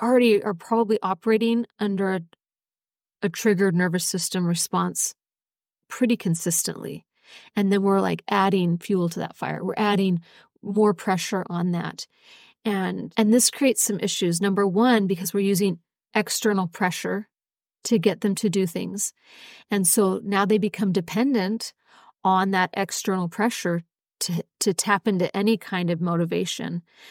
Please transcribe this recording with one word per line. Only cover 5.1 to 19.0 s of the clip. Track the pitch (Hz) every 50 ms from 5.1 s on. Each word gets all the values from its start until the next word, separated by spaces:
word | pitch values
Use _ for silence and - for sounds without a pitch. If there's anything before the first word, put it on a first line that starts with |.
| - _ _ _ _ _ _ _ _ _ _ _ _ _ _ -
pretty | - - 254 226 240 -
consistently. | - 190 165 165 - 175 165 - - - - - - - - 165 - _ _ _ _ - - - - - -
And | 214 208 196
then | 196 202
we're, | 190 196 196 196
like, | 190 185 175 165 - -
adding | 208 202 190 196 190 190 180 175 170 170
fuel | - - 208 185 175 170
to | 165 185
that | 170 156 -
fire. | - - 135 151 - -
We're | 190 -
adding | - 214 208 202 185 196 190 180 170 170 _ - - - _ _ _
more | - 208 196 208 214 208 202
pressure | - - - 190 175 - - - 190 - -
on | 175 175 175 180
that. | 175 170 - 160 - - - - _ _ _ - - - - - _ _ -
And, | 226 202 190 185 180 175 175 - - - -
and | 220 208 220
this | 247 233 -
creates | - - 277 262 233 -
some | - - 202 175
issues. | - 196 - - 190 175 170 165
Number | 190 202 190 190 202 196
one, | 175 202 233 254 247 220 196 185
because | 196 170 185 - -
we're | 202
using | 196 196 202 175 208 196 175 170 _ _ _ _ _ _ -
external | 214 208 208 - - - 220 208 196 185 170
pressure | - - 208 180 170 - - - 185 196 214 _ _ _ _ _ _ _ _ _ _ _ -
to | - 240 214
get | 165 214 185 -
them | - 208 196
to | - - 214
do | 165 202 190 175
things. | - 185 185 185 185 208